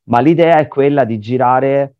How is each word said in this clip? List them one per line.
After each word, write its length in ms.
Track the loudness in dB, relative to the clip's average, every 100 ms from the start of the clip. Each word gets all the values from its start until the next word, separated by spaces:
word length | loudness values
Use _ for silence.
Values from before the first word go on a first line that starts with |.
ma 160 | -2 0
l'idea 380 | 2 2 2 2
è 100 | 0
quella 360 | 0 0 0
di 140 | -2 -4
girare 760 | -6 -2 0 0 0 -2 -4